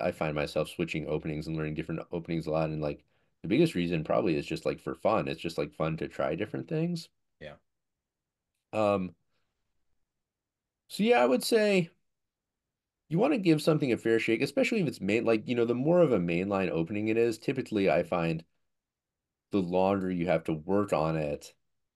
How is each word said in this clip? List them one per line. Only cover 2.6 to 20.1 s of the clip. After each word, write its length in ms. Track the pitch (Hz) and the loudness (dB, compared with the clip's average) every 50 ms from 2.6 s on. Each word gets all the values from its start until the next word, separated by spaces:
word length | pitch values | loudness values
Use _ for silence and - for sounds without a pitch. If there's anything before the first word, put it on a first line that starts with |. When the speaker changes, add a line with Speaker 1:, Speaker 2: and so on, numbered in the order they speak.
| 80 78 | -2 -2
Speaker 1:
And, 120 | 78 78 | -4 -4
like, 220 | 76 73 71 - _ _ _ _ _ _ _ _ | -4 -6 -6 -8 _ _ _ _ _ _ _ _
the 80 | - 82 | -4 -2
biggest 260 | 104 143 170 165 - | 2 2 2 0 0
reason 300 | 90 87 85 87 82 78 | -2 -2 0 -2 -2 -2
probably 320 | - - 120 123 92 78 | 0 0 0 0 0 -2
is 80 | 71 - | -2 -4
just, 200 | - 80 78 - | -6 -8 -4 -4
like, 140 | 73 71 65 | -4 -6 -4
for 160 | - 69 65 | -8 -10 -10
fun. 320 | - - 95 110 98 73 | -2 0 0 0 0 -2
It's 140 | 67 71 - | -4 -6 -6
just, 160 | - 85 - | -8 -8 -6
like, 160 | - 73 76 - | -6 -6 -6 -4
fun 240 | - 78 80 80 | -4 -2 -2 -2
to 100 | 78 71 | -4 -6
try 280 | 73 - - 69 67 82 | -8 -4 -4 -4 -4 -2
different 340 | 82 104 - - 135 131 - | -4 -6 -8 -8 -10 -8 -6
things. 400 | 165 156 165 175 175 165 - - _ _ _ _ _ _ | -4 -4 -4 -4 -6 -8 -10 -14 _ _ _ _ _ _
Speaker 2:
Yeah. 140 | - 73 - - _ _ _ _ _ _ _ _ _ _ _ _ _ _ _ _ _ _ _ _ _ _ - | -18 -18 -18 -20 _ _ _ _ _ _ _ _ _ _ _ _ _ _ _ _ _ _ _ _ _ _ -2
Speaker 1:
Um, 420 | 110 107 101 101 95 92 90 - _ _ _ _ _ _ _ _ _ _ _ _ _ _ _ _ _ _ _ _ _ _ _ _ _ _ _ _ _ _ _ _ _ _ | 2 2 2 2 2 -2 -6 -10 _ _ _ _ _ _ _ _ _ _ _ _ _ _ _ _ _ _ _ _ _ _ _ _ _ _ _ _ _ _ _ _ _ _
so 160 | _ - - 202 | _ -4 0 4
yeah, 160 | 226 240 240 | 4 6 6
I 40 | 247 | 6
would 180 | 247 254 247 - | 4 4 2 2
say 460 | - 240 220 214 208 196 185 165 - _ _ _ _ _ _ _ _ _ _ _ _ _ _ _ _ _ _ _ _ _ _ _ _ | 2 2 4 4 4 4 2 2 0 _ _ _ _ _ _ _ _ _ _ _ _ _ _ _ _ _ _ _ _ _ _ _ _
you 80 | 151 175 | 0 2
wanna 180 | 233 294 302 | 2 2 2
give 240 | 226 185 165 160 151 | 2 4 4 4 4
something 300 | - 170 - - 147 127 | 4 2 2 2 2 0
a 60 | 110 | 0
fair 220 | 107 - 113 113 113 | 0 2 2 2 2
shake, 220 | - - 113 110 | 4 2 0 0
especially 400 | 135 147 - 269 254 - 233 214 | 0 -2 0 0 0 2 2 0
if 60 | 180 | 0
it's 140 | 131 - - | -2 -4 -4
main, 240 | 95 95 104 117 110 | -2 0 0 2 4
like, 220 | 110 113 110 104 | 2 2 2 0
you 80 | - 120 | -2 0
know, 100 | 120 117 | 0 2
the 100 | 117 117 | 2 2
more 240 | 123 135 156 175 180 | 0 2 4 6 6
of 100 | 170 139 | 6 6
a 80 | 120 95 | 4 2
mainline 500 | 87 85 85 85 95 101 101 95 95 85 | 2 2 0 0 0 0 0 0 0 0
opening 380 | - 82 82 - 104 104 107 110 | 0 -2 -2 -2 -4 -4 -2 0
it 80 | 110 | 2
is, 200 | 117 117 120 113 | 2 2 2 0
typically 520 | - - - 135 127 - - 110 104 98 87 | -2 -4 -4 -4 -4 -6 -2 -2 2 2 4
I 140 | 76 87 85 | 2 2 0
find 400 | - 90 87 82 82 80 82 - _ _ _ _ _ _ _ _ _ _ _ _ _ _ _ _ _ _ _ _ _ | 0 -2 0 0 0 -2 -4 -8 _ _ _ _ _ _ _ _ _ _ _ _ _ _ _ _ _ _ _ _ _
the 80 | - 101 | -2 -2
longer 520 | 90 87 87 92 95 95 101 98 92 92 | -2 0 0 2 2 2 2 0 0 -2